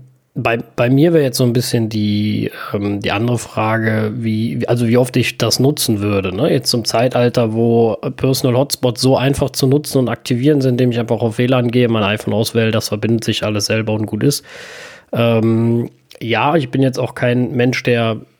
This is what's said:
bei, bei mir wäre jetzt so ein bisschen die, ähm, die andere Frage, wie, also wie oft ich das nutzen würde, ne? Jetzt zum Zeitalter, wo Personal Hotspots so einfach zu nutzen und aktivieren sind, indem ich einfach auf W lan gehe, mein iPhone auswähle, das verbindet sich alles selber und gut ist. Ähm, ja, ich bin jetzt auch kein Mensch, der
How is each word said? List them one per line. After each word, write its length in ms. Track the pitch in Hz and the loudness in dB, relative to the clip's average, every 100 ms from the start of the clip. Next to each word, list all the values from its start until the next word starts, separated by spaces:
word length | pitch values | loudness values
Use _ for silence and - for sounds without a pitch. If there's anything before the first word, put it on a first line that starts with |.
| - _ _ - | -12 _ _ -4
bei, 220 | 120 117 | -2 -2
bei 320 | - - 120 | -4 -2 2
mir 240 | 135 170 | 4 4
wäre 100 | 165 | 4
jetzt 140 | 135 - | 2 2
so 60 | |
ein 100 | 123 | 2
bisschen 360 | 120 120 120 110 | 2 0 0 0
die, 600 | 110 104 104 107 104 107 - - | 0 0 0 0 -2 -4 -6 -6
ähm, 280 | 104 101 101 | -4 -4 -4
die 100 | 110 | -4
andere 260 | 104 120 120 | -2 0 -2
Frage, 720 | - - 110 110 110 110 107 120 | -4 -4 0 0 0 0 -2 -2
wie, 520 | 113 107 117 131 117 | -2 -2 -2 -2 -2
also 200 | 120 117 | 0 2
wie 100 | 120 | 2
oft 180 | 127 131 | 2 0
ich 220 | 110 - | -2 -2
das 220 | 113 - | -2 2
nutzen 400 | 135 151 - 104 | 2 0 0 0
würde, 360 | 104 98 95 92 | 0 0 -2 -2
ne? 160 | 151 | 0
Jetzt 200 | 143 - | 0 0
zum 140 | 123 - | -2 -2
Zeitalter, 680 | 113 123 127 123 127 113 | 0 2 2 2 2 0
wo 420 | 113 117 117 113 104 139 - | 2 2 4 2 0 -6 -2
Personal 420 | 131 131 131 120 | -2 0 0 0
Hotspots 420 | 143 - 123 113 | 0 -2 -2 0
so 160 | 131 131 | 2 2
einfach 360 | 135 139 135 | 2 0 -2
zu 160 | - 131 | 0 2
nutzen 320 | 143 - 135 | 2 0 0
und 100 | 120 | 0
aktivieren 520 | 117 - 120 139 147 | -2 -4 0 2 2
sind, 100 | 131 | 2
indem 180 | 123 127 | 2 2
ich 80 | 120 | 0
einfach 240 | 117 113 | -2 0
auf 160 | 117 107 | 0 0
W 80 | 123 | 0
lan 240 | 131 120 | 2 2
gehe, 180 | 123 120 | 2 2
mein 140 | 113 | 2
iPhone 320 | 101 107 - | 0 -2 -2
auswähle, 380 | 107 113 113 110 | -2 0 0 0
das 160 | 110 - | 0 -2
verbindet 360 | 107 110 117 | -4 0 0
sich 200 | 113 104 | 0 -4
alles 240 | 107 104 - | -2 -4 -2
selber 260 | 110 107 | -2 -2
und 140 | 107 104 | -4 -4
gut 160 | 107 | -2
ist. 200 | 135 - - - - - - - _ | -2 -2 -6 -18 -18 -18 -20 -20 _
Ähm, 800 | - 117 113 113 113 117 117 117 - _ - | 0 2 2 2 2 2 0 -2 -10 _ -12
ja, 360 | 113 110 135 165 | -2 0 2 2
ich 140 | 127 | 0
bin 120 | 131 | 0
jetzt 160 | 135 123 | 0 0
auch 160 | 123 | -4
kein 380 | - 123 123 120 | -2 0 0 0
Mensch, 320 | 120 123 123 | 0 0 0
der 380 | - 120 113 113 - _ | 0 0 0 -4 -8 _